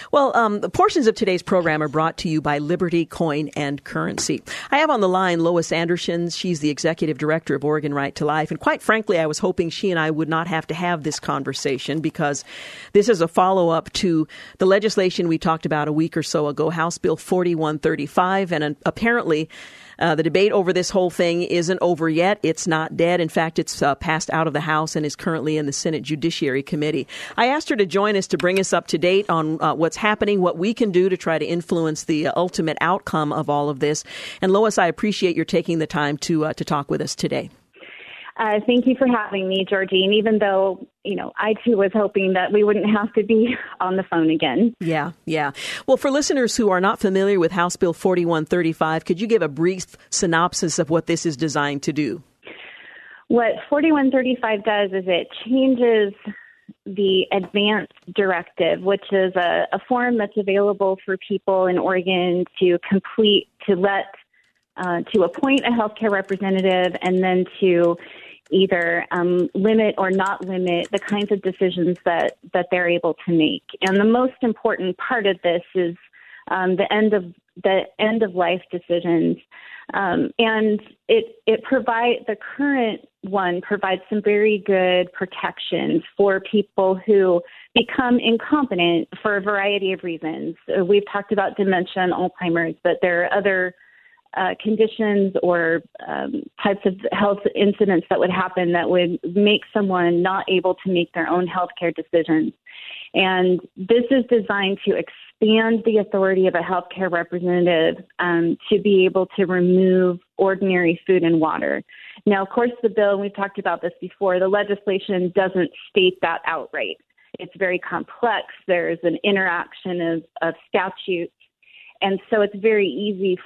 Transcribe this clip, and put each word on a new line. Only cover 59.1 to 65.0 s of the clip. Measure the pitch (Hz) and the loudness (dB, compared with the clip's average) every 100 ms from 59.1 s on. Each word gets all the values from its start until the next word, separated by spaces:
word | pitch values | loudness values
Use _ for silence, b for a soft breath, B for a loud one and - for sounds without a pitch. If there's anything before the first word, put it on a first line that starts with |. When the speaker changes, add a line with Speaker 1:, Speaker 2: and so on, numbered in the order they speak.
Speaker 2:
is | 196 185 185 | 0 0 0
a, | 175 165 - | 0 0 0
a | 190 - | -4 -2
form | 247 247 233 | 0 0 0
that's | 202 214 | -2 -2
available | 196 196 202 202 196 190 | 0 2 2 2 0 -2
for | - 190 | -4 -8
people | - 190 - 190 185 | -4 -4 0 2 2
in | 180 | 0
Oregon | - 185 180 180 180 180 180 - | 0 0 0 0 0 0 -2 0
to | 180 175 - | 2 2 0
complete, | 190 - - 220 202 - _ - | -2 -2 2 4 4 0 _ -2
to | 185 | 0
let, | 196 196 - - _ _ _ _ _ - | 2 0 -6 -14 _ _ _ _ _ -8
uh, | 180 175 | -4 -4